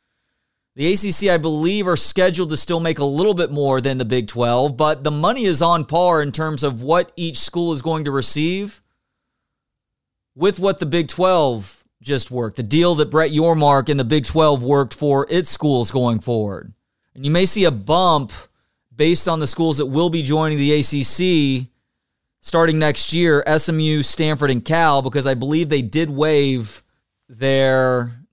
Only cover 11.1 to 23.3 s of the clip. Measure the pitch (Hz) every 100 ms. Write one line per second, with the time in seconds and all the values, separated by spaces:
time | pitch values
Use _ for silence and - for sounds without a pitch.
11.1 | - 185 180 143 117 98 - _ _ 113
12.1 | 139 - 123 113 - 107 147 175 160 143
13.1 | 156 160 151 165 160 147 139 127 143 117
14.1 | 151 131 156 156 139 123 143 131 - 151
15.1 | 139 139 180 175 - 151 131 117 135 123
16.1 | 113 - 117 104 95 - - _ _ _
17.1 | 131 139 165 185 208 180 117 98 165 185
18.1 | 156 127 - - _ _ _ _ 113 156
19.1 | 170 185 165 143 - 165 143 139 139 175
20.1 | 165 135 156 160 151 143 151 143 143 131
21.1 | - 185 170 143 131 127 _ _ _ _
22.1 | _ _ _ - 165 165 156 156 143 -
23.1 | 165 170